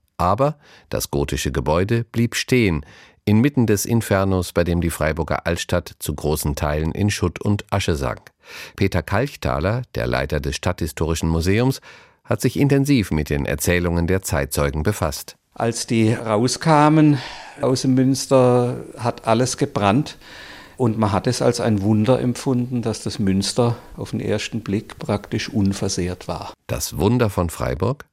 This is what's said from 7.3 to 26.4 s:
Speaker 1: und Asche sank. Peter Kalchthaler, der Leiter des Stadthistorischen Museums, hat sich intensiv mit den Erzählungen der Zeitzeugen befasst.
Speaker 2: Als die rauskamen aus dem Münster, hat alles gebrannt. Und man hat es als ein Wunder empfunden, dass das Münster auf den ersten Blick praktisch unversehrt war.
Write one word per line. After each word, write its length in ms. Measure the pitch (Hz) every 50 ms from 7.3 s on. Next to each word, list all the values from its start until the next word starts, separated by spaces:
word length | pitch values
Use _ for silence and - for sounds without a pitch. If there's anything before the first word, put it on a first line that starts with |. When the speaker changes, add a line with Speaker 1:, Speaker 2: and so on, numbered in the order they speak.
| - -
Speaker 1:
und 240 | - 104 104 101 - -
Asche 260 | - 101 - - 85
sank. 360 | 71 67 62 - - - - _ _ _ - - - - - -
Peter 280 | - 95 95 - 87
Kalchthaler, 800 | 78 - 98 104 135 143 - - - 69 64 71 80 95 110 127 123 - -
der 120 | - 58
Leiter 340 | 62 60 64 69 73 78 73
des 160 | 67 69 67
Stadthistorischen 720 | - - 92 90 - 87 78 - - 82 78 82 - - 82
Museums, 540 | 82 82 82 92 98 110 123 135 135 - - - - - - _ _ _ _
hat 160 | - 110 -
sich 160 | - 127 -
intensiv 540 | - 143 139 143 139 139 143 143 123 92 -
mit 200 | 80 78 76 -
den 160 | 76 71 65
Erzählungen 600 | - 73 78 - 90 87 87 87 87 85 85 85
der 160 | 82 92 95
Zeitzeugen 640 | - - - 71 71 71 - - 73 71 67 76 78
befasst. 500 | 101 107 - 95 78 71 - - - - _ _ _ _
Speaker 2:
Als 340 | - 117 117 117 - - -
die 260 | 123 113 110 107 120
rauskamen 1040 | - 120 113 107 104 120 127 - - - 165 156 147 147 151 156 156 156 151 143 127 - - - - - - - -
aus 220 | 131 123 131 127
dem 120 | - 131 127
Münster, 840 | 131 131 135 135 127 - - 139 131 127 123 123 123 120 123 127 120 120 - -
hat 300 | - 117 123 - - -
alles 300 | 113 113 117 131 127 - -
gebrannt. 600 | 143 - - 110 101 101 101 139 151 - - - - - - - - - - - - - -
Und 220 | - 127 113 107 113
man 120 | 110 98
hat 160 | 104 - -
es 160 | 127 120 -
als 180 | - 123 117 -
ein 220 | - 117 110 101
Wunder 380 | 98 104 110 107 107 127 127 120
empfunden, 600 | 123 123 120 - - 139 131 123 123 123 127 120
dass 220 | 110 120 104 -
das 160 | - 107 - -
Münster 580 | 107 95 95 98 95 - - - 120 117 113 - - - -
auf 160 | - - -
den 80 | - 110
ersten 400 | - 107 104 107 - - - 110
Blick 380 | - - 98 110 - - - -
praktisch 500 | - - 104 101 - - - 110 - -
unversehrt 800 | - 110 98 98 95 - - 98 - - 87 90 90 - - -
war. 260 | 87 76